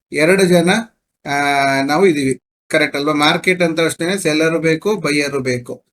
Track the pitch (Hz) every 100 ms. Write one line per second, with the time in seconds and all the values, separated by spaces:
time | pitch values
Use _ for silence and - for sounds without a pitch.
0 | - 143 156 185 185 175 170 214 226 _
1 | _ _ 156 143 143 139 139 135 139 151
2 | 190 147 135 131 _ _ - 156 147 143
3 | 147 147 147 170 185 180 170 160 160 -
4 | 170 196 170 151 160 165 160 160 202 214
5 | 156 147 143 139 131 123 123 - _